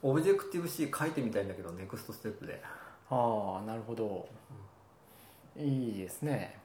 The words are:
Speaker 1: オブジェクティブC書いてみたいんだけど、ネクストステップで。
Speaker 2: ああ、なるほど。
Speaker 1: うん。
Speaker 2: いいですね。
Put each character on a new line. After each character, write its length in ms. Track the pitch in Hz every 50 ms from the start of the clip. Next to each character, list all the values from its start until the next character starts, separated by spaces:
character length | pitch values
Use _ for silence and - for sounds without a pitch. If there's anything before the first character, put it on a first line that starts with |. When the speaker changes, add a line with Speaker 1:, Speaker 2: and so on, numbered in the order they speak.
Speaker 1:
オ 100 | - 135
ブ 80 | 135 156
ジ 100 | 165 190
ェ 60 | 196
ク 80 | 196 - -
テ 60 | - 175
ィ 40 |
ブ 60 | 170 160
C 220 | - - 156 139 -
書 120 | - 151
い 40 | 160
て 100 | 160 147
み 80 | 127 113
た 100 | - 104
い 60 | 98
ん 20 | 95
だ 60 | 92
け 80 | 98
ど、 80 | 90 85
ネ 140 | 85 90 95
ク 100 | 95 -
ス 100 | 117 -
ト 60 | -
ス 60 | 110 -
テ 100 | - 110
ッ 100 | 101 -
プ 80 | -
で。 160 | - - - - - - - - - - - - -
Speaker 2:
あ 520 | 131 123 120 117 113 107 101 98 95 95
あ、 40 | 104
な 80 | 110 113
る 80 | 113
ほ 120 | 110 113 117
ど。 340 | 110 113 104 98 90 85 - - - - - 127 104 98 95 - - - - - - - - - - - - - - - - -
Speaker 1:
う 40 | -
ん。 20 |
Speaker 2:
い 260 | 151 143 135 131 127 117
い 60 | 104 98
で 100 | 95 90
す 120 | - -
ね。 400 | - 151 139 113 95 - - - -